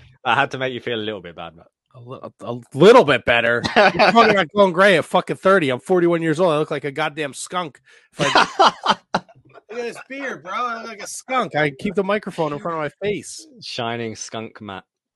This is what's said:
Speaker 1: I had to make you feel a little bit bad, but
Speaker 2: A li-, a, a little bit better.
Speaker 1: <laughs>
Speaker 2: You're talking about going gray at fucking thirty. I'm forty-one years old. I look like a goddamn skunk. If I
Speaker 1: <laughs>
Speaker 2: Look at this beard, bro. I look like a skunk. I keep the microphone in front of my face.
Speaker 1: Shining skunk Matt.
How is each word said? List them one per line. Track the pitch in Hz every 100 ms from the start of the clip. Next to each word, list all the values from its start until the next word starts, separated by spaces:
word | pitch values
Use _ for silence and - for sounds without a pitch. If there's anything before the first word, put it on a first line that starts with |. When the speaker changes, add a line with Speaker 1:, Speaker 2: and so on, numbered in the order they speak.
| - _
Speaker 1:
I | 127
had | 131 139
to | 131
make | 131
you | 120
feel | 120 117
a |
little | 107 104
bit | 85 82
bad, | 82 82
but | _ _ _
Speaker 2:
A | 131
li-, | 120 131
a, | - - -
a | 123 117
little | 131 185 247
bit | 147 123 -
better. | 117 117 120 -
Speaker 1:
<laughs> | -
Speaker 2:
You're | 190 175 202
talking | 220 226
about | 196 160 208
going | 196
gray | 170 202 165
at |
fucking | - 185 - 147
thirty. | 185 196 139
I'm | 123
forty-one | - 185 170 170
years | 165 151
old. | 180
I | 147
look | 156
like | 151
a | 143
goddamn | 139 156 147 143
skunk. | 123 - 180 160 - _ _ _
If | -
I | - - - - 320 - - -
Speaker 1:
<laughs> | _ 180 - _ _ - -
Speaker 2:
Look | 233
at | 233
this | - -
beard, | 269 269 180
bro. | 170
I | 208 233 226
look | 226
like | 208
a | 190
skunk. | - - 254 180 147
I | 151
keep | 139 208 185
the |
microphone | 190 208 202 175 156
in | 147
front | 170 160
of |
my | 147 - 196
face. | 190 - - - 240
Speaker 1:
Shining | - - 117 117 113
skunk | 104 - 113 110 -
Matt. | 104 95 - _ _